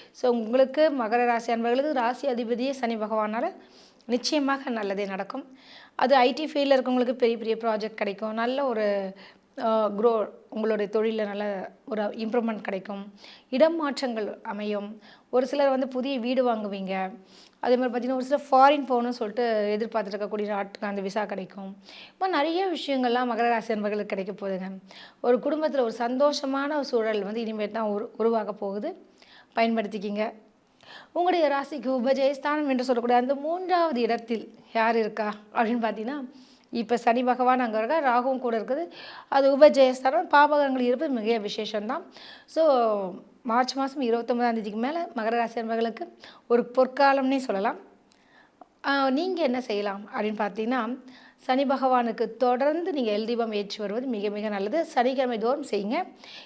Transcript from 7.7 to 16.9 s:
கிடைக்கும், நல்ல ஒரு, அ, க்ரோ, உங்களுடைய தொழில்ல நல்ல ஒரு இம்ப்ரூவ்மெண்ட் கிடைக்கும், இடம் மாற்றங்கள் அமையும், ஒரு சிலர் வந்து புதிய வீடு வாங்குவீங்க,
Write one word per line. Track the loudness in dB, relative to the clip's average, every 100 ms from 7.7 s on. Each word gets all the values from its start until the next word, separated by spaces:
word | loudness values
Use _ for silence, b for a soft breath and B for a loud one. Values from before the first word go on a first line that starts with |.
| -2 -4
கிடைக்கும், | -4 -4 -4 -6
நல்ல | -2 -2 0 -2
ஒரு, | 0 0 0 -4 -10 B B _ -6
அ, | 0 2 0 2
க்ரோ, | 2 2 -2 -6 -12
உங்களுடைய | -6 -2 0 0 0
தொழில்ல | 0 0 -4
நல்ல | -4 -4 -6 -8 -14
ஒரு | -10 -4
இம்ப்ரூவ்மெண்ட் | -4 -4 -2 -2 -2 -4
கிடைக்கும், | -6 -8 -8 -12 -14 -18 B B B
இடம் | 2 4 4
மாற்றங்கள் | -2 -2 -4 -4 -6 -8
அமையும், | -10 -8 -4 -6 -6 -14 B B B
ஒரு | 0 0
சிலர் | 2 2
வந்து | 2 -2
புதிய | -4 -4 -2
வீடு | 0 2 2
வாங்குவீங்க, | 0 -4 -6 -4